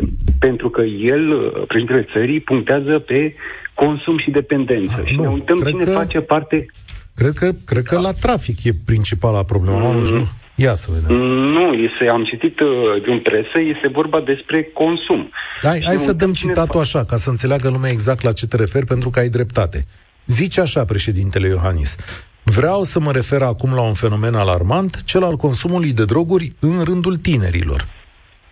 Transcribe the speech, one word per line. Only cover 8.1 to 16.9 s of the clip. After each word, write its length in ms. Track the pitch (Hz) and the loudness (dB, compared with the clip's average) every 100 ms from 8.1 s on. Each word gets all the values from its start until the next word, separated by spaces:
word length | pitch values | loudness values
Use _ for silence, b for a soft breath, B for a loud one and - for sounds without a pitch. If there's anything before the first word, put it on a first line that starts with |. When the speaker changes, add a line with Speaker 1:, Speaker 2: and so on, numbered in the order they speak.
Speaker 2:
trafic 520 | 180 - 220 - 104 | 0 0 0 -2 -2
e 60 | 117 90 | -2 -2
principala 580 | - 113 101 95 117 104 | 0 0 0 0 0 0
problemă. 500 | 92 101 92 104 120 | 0 0 2 2 2
Speaker 1:
Mm. 220 | 120 113 113 | 2 2 0
Speaker 2:
Nu, 120 | 113 - - | -2 -6 -8
ia 200 | - 131 | 0 2
să 140 | 98 - | 0 -2
vedem. 240 | 82 - 123 127 | -2 2 2 2
Speaker 1:
Nu, 460 | 131 139 160 180 | 2 2 2 2
este, 360 | 117 113 - 120 | 2 0 0 2
am 140 | 117 | 2
citit, 360 | 110 117 165 - | -2 -2 -2 2
uh, 80 | 151 123 113 101 113 | 2 2 2 2 0
din 140 | 120 | 0
presă, 380 | - 214 - 165 160 | 2 0 0 0 0
este 140 | 147 139 | 0 -2
vorba 280 | 135 156 160 | 0 0 0
despre 500 | 135 135 - 160 156 | 0 -2 -2 -2 -2
consum. 580 | - 160 113 - 147 - B B B | 0 0 0 0 -2 -2 B B B
Speaker 2:
Hai, 160 | 139 165 | 0 0
Speaker 1:
Și 60 | |
Speaker 2:
hai 100 | 165 | 0
Speaker 1:
ne 60 | 190 | 0
Speaker 2:
să 100 | - | 0
Speaker 1:
uităm 60 | 170 190 | 2 0
Speaker 2:
dăm 60 | |
Speaker 1:
cine 200 | 185 175 | 0 0
Speaker 2:
citatul 280 | 170 165 170 | 0 0 0
Speaker 1:
fa- 20 | |
Speaker 2:
așa, 220 | 139 | 0